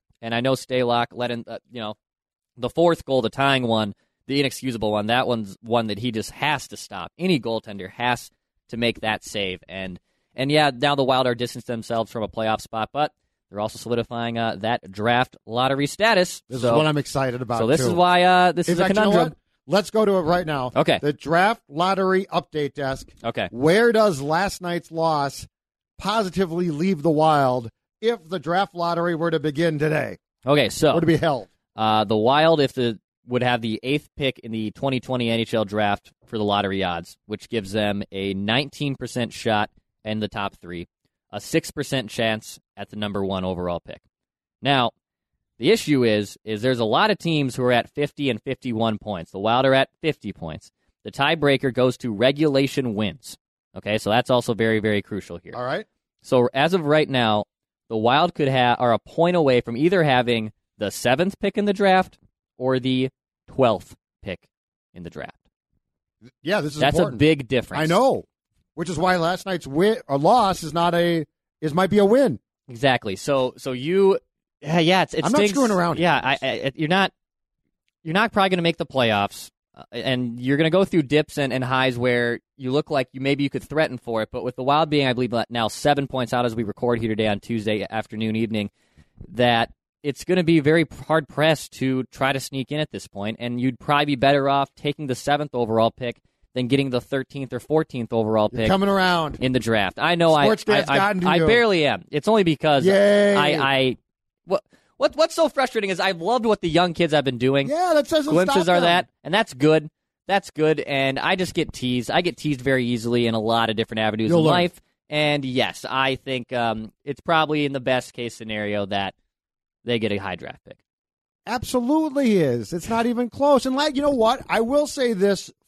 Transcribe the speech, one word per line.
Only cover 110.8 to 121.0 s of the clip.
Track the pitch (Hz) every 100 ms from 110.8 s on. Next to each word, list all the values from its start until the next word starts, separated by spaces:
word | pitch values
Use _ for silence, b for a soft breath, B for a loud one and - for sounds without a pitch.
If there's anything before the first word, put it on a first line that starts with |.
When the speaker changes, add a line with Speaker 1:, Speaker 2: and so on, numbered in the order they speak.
Speaker 1:
and | - 139 135 135
I | 156 185
just | 180
get | - 151
teased. | - 127 123 110
I | 160
get | 175 135
teased | 151 135
very | 127 131 120
easily | 120 117 120 117
in |
a | 113
lot | 107 117 113
of | 107
different | 110 110
avenues | 110 107 110
Speaker 2:
You'll | 170
Speaker 1:
in |
Speaker 2:
learn. | 156
Speaker 1:
life. | 175 175 - _ _ _
And | 151 151 147
yes, | 131 127 101 - -
I | 131 135 131
think, | - 131 120
um, | 123 117 110 110 -
it's | - 135
probably | - 165 151 151
in | 147
the | 139
best | 123 127 -
case | - 117
scenario | - 110 107 104 104 101
that | 101 98 - _ _ _ _ _ _
they | - 120
get | 107
a | 101
high | 98 90
draft | - -
pick. | - - _ _